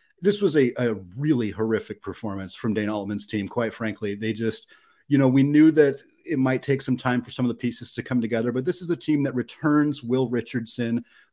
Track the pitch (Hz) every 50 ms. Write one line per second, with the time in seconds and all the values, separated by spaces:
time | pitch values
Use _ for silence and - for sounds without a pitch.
0 | _ _ _ _ 170 196 202 202 202 180 147 151 135 123 - 120 127 120 110 98
1 | 95 90 90 120 143 151 151 123 113 104 90 107 110 110 113 104 - - 107 -
2 | - - 90 - - 107 98 98 95 92 - - - 117 104 107 107 104 107 104
3 | 98 98 107 101 104 - - 107 98 92 - 123 117 110 107 - 117 107 104 -
4 | 110 101 101 101 110 110 110 107 113 113 110 - - _ - _ _ _ _ _
5 | _ - 143 135 139 131 127 139 135 143 147 151 156 160 156 156 147 139 123 -
6 | - _ _ _ - - 165 135 131 131 131 127 - - 139 131 - - 127 123
7 | - 131 123 123 120 - - - 127 120 113 - - 120 113 - 120 - - -
8 | 110 - 127 123 113 110 117 113 113 123 117 127 131 120 117 - 180 165 175 -
9 | - - 151 143 139 139 127 123 117 - - - - 151 147 151 147 151 139 -
10 | - 117 123 131 131 117 120 120 117 - - 127 117 - - - 120 117 117 120
11 | 120 _ _ _ _ _